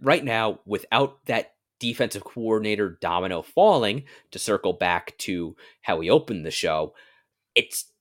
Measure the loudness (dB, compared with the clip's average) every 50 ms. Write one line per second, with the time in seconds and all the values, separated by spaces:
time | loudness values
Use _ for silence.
0 | 0 2 2 2 2 0 0 0 0 0 -2 -4 _ -4 -4 -4 -2 0 2 2
1 | 2 2 -2 _ _ -4 -2 -2 -2 -4 _ _ _ _ _ -6 -4 -4 -2 0
2 | -2 -2 -2 -8 -12 -12 -10 -6 -2 0 0 2 2 0 -2 0 -2 -4 -4 -4
3 | -4 -2 -2 0 -2 -2 -4 -4 -6 -4 2 4 6 6 6 4 2 0 0 -2
4 | -6 -12 -18 -20 _ _ -12 -8 -2 0 0 0 2 0 0 0 0 0 0 0
5 | -2 -6 -14 -10 -8 -6 -4 -4 -6 -8 -10 -14 -20 -20 -20 _ -4 -2 -2 -2
6 | 2 4 4 4 4 2 -8 -8 -6 -6 -6 -4 -2 0 0 0 -2 -4 -8 -14
7 | -20 _ _ _ _ _ _ _ _ _ 0 0 0 0 -4 -10 -12 _ _ _